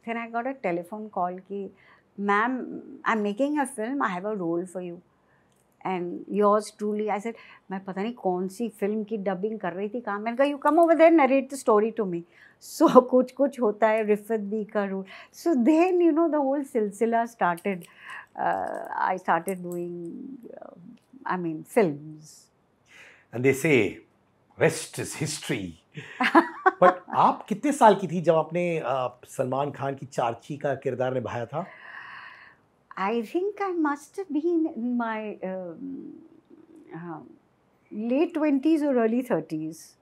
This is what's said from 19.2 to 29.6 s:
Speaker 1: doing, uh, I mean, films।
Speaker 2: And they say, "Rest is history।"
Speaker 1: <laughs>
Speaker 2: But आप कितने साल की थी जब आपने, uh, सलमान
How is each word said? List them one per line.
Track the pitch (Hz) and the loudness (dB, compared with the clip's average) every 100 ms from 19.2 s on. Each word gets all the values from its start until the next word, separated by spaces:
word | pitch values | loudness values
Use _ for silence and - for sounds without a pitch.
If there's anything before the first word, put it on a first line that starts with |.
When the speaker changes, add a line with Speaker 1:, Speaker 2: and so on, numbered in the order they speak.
| 185 170 180 185 | 0 0 0 -8
Speaker 1:
doing, | 175 175 175 175 170 - - - - | -6 -6 -8 -8 -10 -12 -14 -16 -18
uh, | - - - 175 - _ - - | -18 -18 -20 -20 -20 _ -14 -6
I | 180 | -4
mean, | 170 156 160 - | -4 -6 0 2
films। | 185 143 151 151 156 - _ _ _ _ _ - - - _ 117 | 2 0 -12 -18 -20 -20 _ _ _ _ _ -20 -20 -20 _ 2
Speaker 2:
And | 131 | 2
they | 131 165 | 4 4
say, | 131 95 80 _ _ _ _ _ - | 4 4 -2 _ _ _ _ _ 0
"Rest | 160 - - - | 2 2 -10 -8
is | 110 - | -8 -6
history।" | 156 - - 127 92 82 _ - - - 254 | -6 -6 -6 -6 -6 -12 _ -18 -16 -4 4
Speaker 1:
<laughs> | - 330 - 381 381 | 4 4 0 0 6
Speaker 2:
But | 185 - - | 4 4 -4
आप | 127 190 277 - | 2 2 2 -6
कितने | 202 302 | -4 -2
साल | - 226 196 | 6 6 6
की | 185 | 0
थी | 180 | 0
जब | 160 160 | 2 2
आपने, | 156 165 175 165 120 | 2 -2 -2 -2 -2
uh, | 131 123 - - | -2 -2 -6 -16
सलमान | - 127 131 | -6 -2 -2